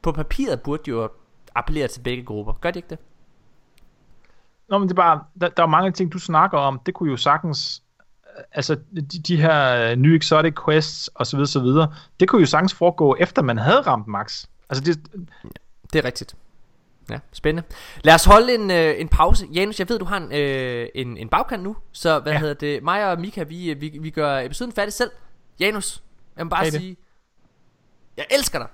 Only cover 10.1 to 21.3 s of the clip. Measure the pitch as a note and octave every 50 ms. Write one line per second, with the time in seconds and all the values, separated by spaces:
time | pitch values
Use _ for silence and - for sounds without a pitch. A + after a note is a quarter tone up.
10.1 | E3 D#3+ D#3 - D#3+ D#3 D#3 E3 D3+ - - - D3+ D#3 D#3 D3+ - - - -
11.1 | - - A#2+ - - C#3 C#3+ C3+ - C#3 B2 B2 C3+ D#3 D#3+ D3+ D3+ - - _
12.1 | _ - F#3 F#3+ - G#3+ E3 B2+ - - F3+ F#3+ - - E3+ F3 E3 - D#3+ C#3+
13.1 | C3 D#3+ F3 - - C#4 E3 B2 A#2 A2 G#2+ C#3+ G#3+ C4+ - - C3 A2+ G#2+ A2
14.1 | G#2 G2 G#2+ - - - - - - _ _ _ C3 C3 C3+ E3+ E3+ D3+ D3+ -
15.1 | - - F3 - - - - - - - _ - - - - - - D#3 - B2+
16.1 | - - - - - - - - _ - - _ _ _ _ _ _ _ _ -
17.1 | A2+ B2 - - - - - D3+ D#3+ E3+ D#3+ - - - - - - - - D3+
18.1 | D#3+ D#3+ - - G3+ G#3+ A#3+ B3 B3 A3+ G#3+ G3 F3+ E3+ E3 D#3 D3 F2+ - D#3+
19.1 | - - D#3 F3 - - F#3+ - D3 F3 G3 G#3 G3+ - F#3 F3 A#3+ G#3+ F#3+ F3
20.1 | G3+ G3 E3 - C3+ D3 D3 C#3 C3+ C3 B2+ B2+ B2 A#2+ A#2+ - - - B2+ B2
21.1 | A#2 - A#2 A2+